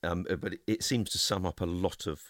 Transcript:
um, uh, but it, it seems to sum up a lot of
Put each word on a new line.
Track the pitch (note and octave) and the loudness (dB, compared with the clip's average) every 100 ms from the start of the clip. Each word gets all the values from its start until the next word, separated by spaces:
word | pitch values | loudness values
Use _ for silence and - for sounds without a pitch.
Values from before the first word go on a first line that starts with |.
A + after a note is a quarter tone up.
um, | E2+ F2 - | 0 0 0
uh, | F2+ | -2
but | G2+ | -2
it, | F#2 - | -4 -2
it | A2 | 0
seems | - B2 G2+ | 2 2 2
to | - | 0
sum | - G2 F#2 | 2 2 0
up | - | 0
a | F2+ | 0
lot | F2 F#2 - - | 0 -2 -4 -6
of | D2 - | -6 -8